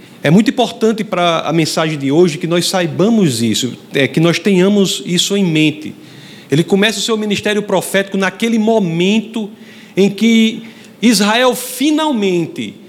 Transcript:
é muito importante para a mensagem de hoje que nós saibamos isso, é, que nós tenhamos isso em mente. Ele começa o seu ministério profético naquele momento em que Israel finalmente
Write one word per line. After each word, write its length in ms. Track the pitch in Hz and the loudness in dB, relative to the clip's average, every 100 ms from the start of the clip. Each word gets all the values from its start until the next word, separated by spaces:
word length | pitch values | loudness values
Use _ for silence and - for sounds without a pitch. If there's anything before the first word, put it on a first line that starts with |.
| - - | -20 -4
é 80 | 143 | 2
muito 200 | 185 226 | 4 4
importante 520 | - 226 - 220 220 | 0 -2 -2 -2 -2
para 380 | - 160 175 165 | -4 -2 0 0
a 120 | - | 0
mensagem 460 | 165 151 - 160 151 | 0 0 0 -2 -2
de 140 | 139 | 0
hoje 240 | 151 180 156 | 2 2 0
que 100 | 160 | -2
nós 220 | 175 170 | -2 0
saibamos 720 | 190 165 135 202 226 170 113 | -2 -2 0 2 4 2 0
isso, 300 | 117 98 123 - - | 0 -2 -4 -8 -6
é, 120 | - 131 | -2 0
que 140 | 156 | 2
nós 180 | 170 165 | 2 2
tenhamos 640 | 208 185 196 208 190 - - | 2 2 4 4 2 -2 -4
isso 280 | 175 - | -2 0
em 100 | 202 | 0
mente. 500 | 185 156 156 151 - - - - - - - | 0 2 0 -2 -10 -16 -20 -20 -20 -14 -2
Ele 120 | 139 | 0
começa 360 | 170 196 214 208 | 2 2 0 -2
o 40 | |
seu 140 | 208 220 | -2 -2
ministério 460 | 214 190 208 208 | -2 -2 -2 -2
profético 560 | 202 185 170 196 196 190 | -2 -2 0 -2 -2 -2
naquele 400 | 185 185 233 226 | -2 -2 -2 0
momento 920 | 214 220 196 165 185 220 220 233 202 - - - - - | 2 0 0 0 2 0 -2 -8 -10 -14 -20 -20 -6 0
em 140 | 196 | 0
que 520 | 202 226 226 220 - - - - - | 2 2 4 2 -2 -14 -20 -20 -2
Israel 560 | 226 202 208 226 254 - | 2 2 2 2 2 0
finalmente 1160 | - - 294 302 311 240 196 175 165 - 104 - | -6 -2 0 0 0 0 0 0 -4 -8 -12 -14